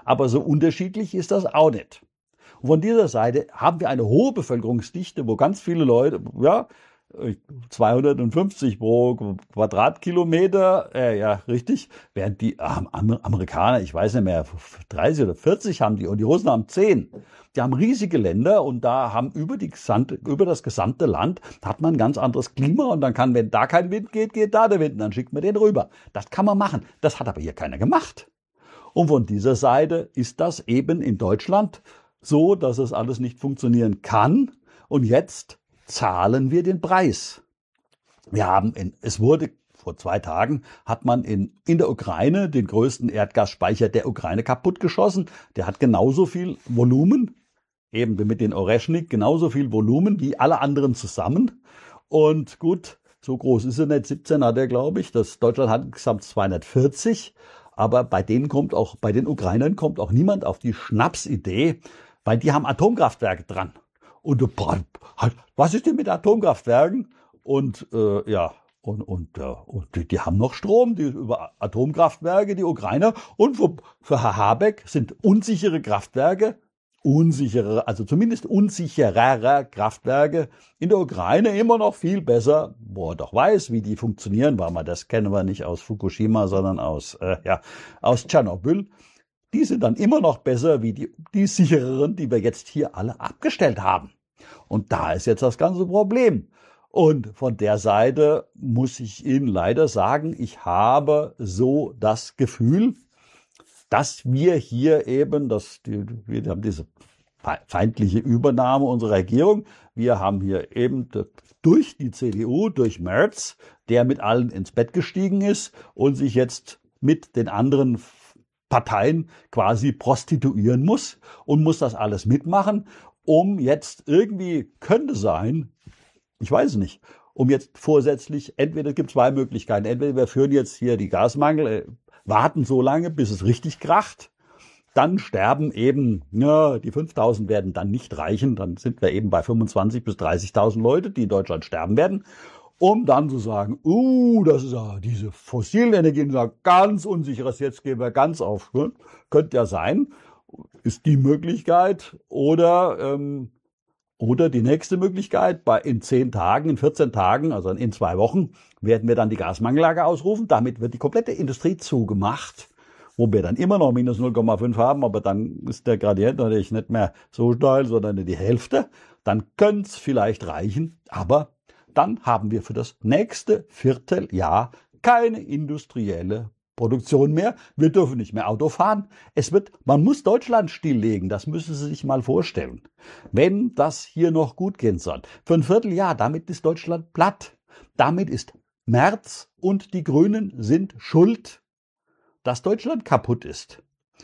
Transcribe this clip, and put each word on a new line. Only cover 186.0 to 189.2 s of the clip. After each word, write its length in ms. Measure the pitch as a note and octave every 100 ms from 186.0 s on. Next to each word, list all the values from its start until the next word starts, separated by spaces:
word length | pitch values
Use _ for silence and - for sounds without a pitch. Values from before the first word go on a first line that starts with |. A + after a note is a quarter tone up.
| F#3 B2
damit 340 | A2+ D#3+ E3
ist 140 | E3+
Deutschland 480 | D#3 D#3+ - E3+ E3
platt. 460 | - F#3 - - _ _ _ _ -
Damit 320 | F3+ F3+ G3
ist 240 | A2 - _ _ _ -
Merz 640 | A#2 E3 G#3+